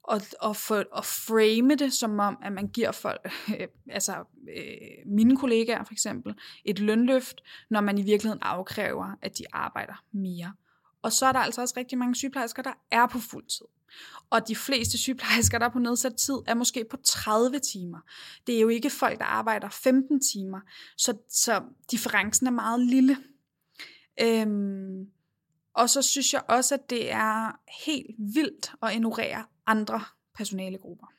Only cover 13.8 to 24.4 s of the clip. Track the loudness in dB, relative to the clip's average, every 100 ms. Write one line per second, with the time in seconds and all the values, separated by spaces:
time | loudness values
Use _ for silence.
13.8 | _ -20 -20 -20 _ 0 0 -6 0 0
14.8 | 2 0 -2 -2 0 4 4 2 0 2
15.8 | 0 0 -2 -2 -2 -2 0 0 0 -2
16.8 | -6 -2 -2 0 2 4 4 2 -4 -6
17.8 | -10 -12 _ -20 -20 -12 -2 4 4 4
18.8 | 0 0 0 0 -2 0 0 -2 -4 0
19.8 | 4 4 4 0 0 -2 -8 -10 -16 -20
20.8 | -20 -4 -2 -2 _ -2 2 0 -2 -18
21.8 | -4 -4 2 2 2 0 0 0 0 0
22.8 | 4 6 6 4 -4 _ _ _ _ -20
23.8 | -20 -20 _ 0 2 2